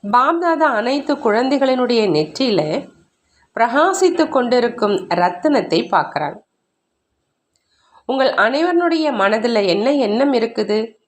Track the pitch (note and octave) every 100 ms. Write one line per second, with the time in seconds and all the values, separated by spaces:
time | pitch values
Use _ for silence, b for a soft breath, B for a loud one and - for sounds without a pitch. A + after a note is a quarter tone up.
0 | G3+ A#3+ C4+ E4+ F4 D#4+ D#4 A#3 A#3+ C#4+
1 | C#4 C#4+ A3+ G#3 C4 C#4 C4+ C4 B3 A#3
2 | G#3 D3+ D#3 - C4 F#3+ D3+ G3+ - -
3 | _ _ _ _ _ - A#3 C4 E4+ F#4+
4 | F#4 - D#4+ C4+ B3 B3 A#3+ A#3+ G#3 G3
5 | F#3 F3 F3 - D#4 C#4 - D#3+ - F3+
6 | D3 D3 D3 - _ _ _ _ _ _
7 | _ _ _ _ _ _ _ b b b
8 | - C4+ C4 - G#3+ C#4 E4+ E4+ F4 D#4+
9 | D#4 A#3 G3 G#3+ A#3+ A3+ G3 E3+ A#3 C#4+
10 | A3+ G#3+ C#4 B3 A3+ - G#3 G#3+ A3+ _